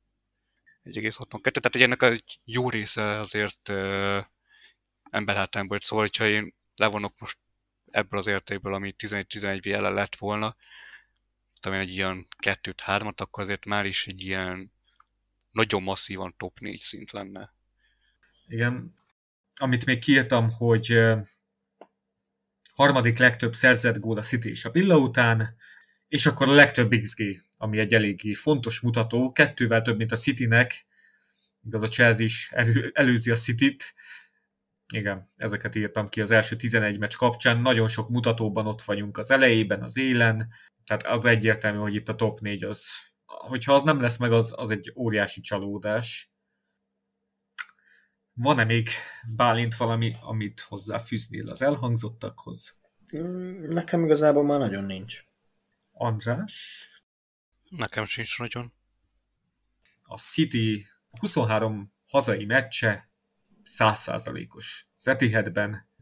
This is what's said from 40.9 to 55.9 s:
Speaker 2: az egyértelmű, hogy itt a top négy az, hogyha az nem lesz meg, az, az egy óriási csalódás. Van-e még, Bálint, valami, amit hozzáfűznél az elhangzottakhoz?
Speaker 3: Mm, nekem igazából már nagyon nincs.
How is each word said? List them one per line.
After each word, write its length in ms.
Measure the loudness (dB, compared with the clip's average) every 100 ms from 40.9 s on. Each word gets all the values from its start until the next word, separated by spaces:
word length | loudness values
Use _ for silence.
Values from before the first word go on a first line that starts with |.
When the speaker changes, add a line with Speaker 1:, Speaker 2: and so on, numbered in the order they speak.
| -4
Speaker 2:
az 220 | -2 0 4
egyértelmű, 520 | 4 2 0 0 -2
hogy 180 | -4 -4
itt 140 | -6
a 60 | -2
top 240 | -2 -2
négy 240 | -8 -6
az, 240 | -4 0 2 0 -6 _ -20
hogyha 480 | -18 -10 -4 4
az 100 | 4
nem 180 | 6 2
lesz 160 | 2 2
meg, 140 | 4
az, 220 | 4 4 0
az 120 | -4
egy 220 | -6 -8 -6
óriási 460 | -2 0 -2 -4
csalódás. 880 | -6 -6 -6 -8 -4 -4 -4 -8 -10 _ _ _ _ _ _ _ _ _ _ _ _ -10 -10 -12 _ _ _ _ _
Van-e 300 | -4 0 2
még, 260 | 2 0 0 -4 -6 -16 -8 2
Bálint, 400 | 2 2 0 0
valami, 380 | 0 0 -2 -4
amit 380 | -8 -6 -6 -8
hozzáfűznél 920 | -12 -10 -8 -8 -4 -2 -2 -4 -4
az 120 | 0
elhangzottakhoz? 1160 | 0 0 0 0 -2 -4 -12 -12 -10 -6 -6 -8 _ _ _ -10
Speaker 3:
Mm, 460 | -8 -8 -10 -12 -6
nekem 340 | -6 -2 0
igazából 400 | 2 4 4 4
már 160 | 4 2
nagyon 240 | 0 -4
nincs. 400 | -6 -8 -12 -16 -20 _ _ _ _ _ _